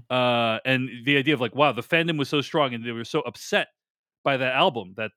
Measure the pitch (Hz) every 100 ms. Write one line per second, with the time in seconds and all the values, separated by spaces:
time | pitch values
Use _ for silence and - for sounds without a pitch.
0 | - 127 123 120 117 110 131 131 131 120
1 | 120 143 135 135 120 127 147 117 - 165
2 | 165 156 139 147 131 165 139 120 117 117
3 | 117 156 - - - 202 151 _ _ _
4 | _ _ 147 135 131 131 185 117 92 95
5 | 107